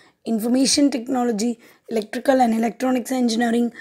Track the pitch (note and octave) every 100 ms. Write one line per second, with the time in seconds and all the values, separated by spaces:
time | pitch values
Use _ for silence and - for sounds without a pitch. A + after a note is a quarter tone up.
0 | _ _ - A3+ A#3 B3+ C4 - C#4+ C4+
1 | A#3 C4 A#3+ G#3 A#3+ A#3 - _ - A3
2 | G#3+ B3 A#3+ C4 A#3+ A3+ A#3 - B3+ B3+
3 | A3 C4 A#3+ A3+ A#3+ A#3 A#3+ -